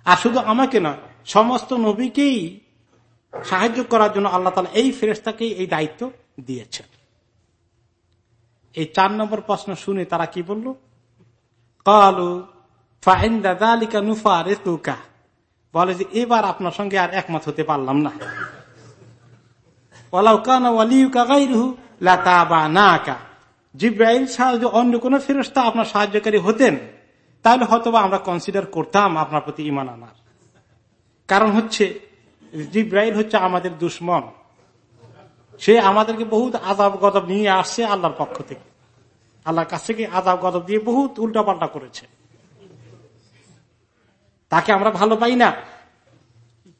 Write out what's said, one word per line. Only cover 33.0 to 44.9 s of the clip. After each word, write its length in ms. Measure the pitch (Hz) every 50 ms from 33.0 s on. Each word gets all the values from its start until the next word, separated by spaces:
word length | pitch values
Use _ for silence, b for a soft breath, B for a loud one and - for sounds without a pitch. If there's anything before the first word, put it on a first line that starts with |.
| 214 226 208
হচ্ছে 220 | 208 214 214 -
আমাদের 420 | 208 185 185 185 180 175 180 165 151
দুশমন, 440 | 170 165 - - 170 175 175 151 120 110 - _ _ _ _ _ _ _ _ _ _ _ _ _ _ - - - - - _ _ _ _ - -
সে 220 | - 202 226 233
আমাদেরকে 440 | 240 196 202 214 220 220 220 220 226
বহুত 300 | 214 220 214 254 254 -
আযাব 420 | - - 190 202 196 202 202 196
গজব 280 | 185 196 202 196 196 180
নিয়ে 260 | 175 190 208 214 202
আসছে 340 | 190 185 180 - - - 233
আল্লাহর 300 | 214 202 190 175 160 - -
পক্ষ 240 | 147 - - -
থেকে, 180 | 139 - 139 - - _ _ _ _ _ _ _ _ _ _ _ _ _ _ _ -
আল্লাহর 240 | 160 160 165 165 160
কাছ 180 | 180 160 -
থেকে 200 | - 226 220 220
আযাব 340 | 180 175 185 185 190 180 180
গজব 240 | 185 180 175 180 170
দিয়ে 140 | 180 208 220
বহুত 400 | 214 240 233 269 277 254 - -
উল্টাপাল্টা 480 | 226 226 214 220 208 202 190 165 165
করেছে, 400 | 151 - 147 127 120 - - - _ _ _ _ _ _ _ _ _ _ _ 196 180 156 - - - - - _ _ _ _ _ _ _ _ _ _ _ _ _ _ _ _ _ _ _ _ _ _ _ _ _ _ _ _ _ -
তাকে 240 | 160 170 - -
আমরা 180 | 208 190 202 220